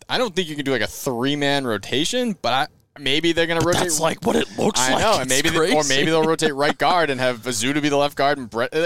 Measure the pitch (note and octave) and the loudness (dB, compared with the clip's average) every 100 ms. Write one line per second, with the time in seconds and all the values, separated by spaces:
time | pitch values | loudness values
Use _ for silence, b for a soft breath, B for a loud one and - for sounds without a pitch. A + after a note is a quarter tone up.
0 | - C#3 B3 E3+ E3 D3 C#3 B2+ G#2 - | -4 -2 -2 -4 -4 -4 -2 0 -2 -4
1 | - A#2 C3 D3 C#3+ C#3+ C3 G#2 - B2 | -4 -2 -2 0 0 0 0 -4 -2 -2
2 | - B3+ B3 F#3+ A#2 B2+ D3+ _ _ - | -2 -2 -2 -2 -2 -2 -2 _ _ -6
3 | C3+ D3 E3 E3 E3 E3+ D#3+ F3+ F3+ D#3 | -2 0 2 2 0 0 2 0 0 0
4 | D#3+ - - A#3 - - - B2 B2+ C3 | -2 -2 -2 -2 -2 -2 -2 0 0 2
5 | G3+ F#3+ C3 C3 D#3+ D#3+ E3 A#3+ D3 C3+ | 2 0 2 0 2 0 2 2 2 2
6 | D3+ D#3+ D#3+ D#3+ D#3 C#3 D3 D3+ D3 F3+ | 2 2 2 2 0 0 0 2 2 2
7 | D3+ C3 B2+ A#2+ A#2+ A#2 C3+ D3 D3 C#3+ | 2 2 0 0 -4 -2 0 0 2 2
8 | C#3+ - C#3 C#3+ A#2 A2 B2 D#3 | 0 2 0 0 -4 -4 -2 0